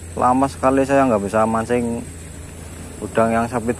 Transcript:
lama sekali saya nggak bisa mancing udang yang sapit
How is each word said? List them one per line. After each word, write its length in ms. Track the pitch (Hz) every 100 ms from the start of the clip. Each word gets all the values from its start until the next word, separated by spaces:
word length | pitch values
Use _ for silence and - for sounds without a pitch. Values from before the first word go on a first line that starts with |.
| - -
lama 320 | 123 127 135
sekali 320 | - 131 135
saya 240 | 135 139 135
nggak 160 | 104
bisa 240 | 98 107 110
mancing 560 | 110 110 123 117 117 - - - - - - - - - -
udang 320 | 104 113 113
yang 160 | 113 117
sapit 320 | 120 113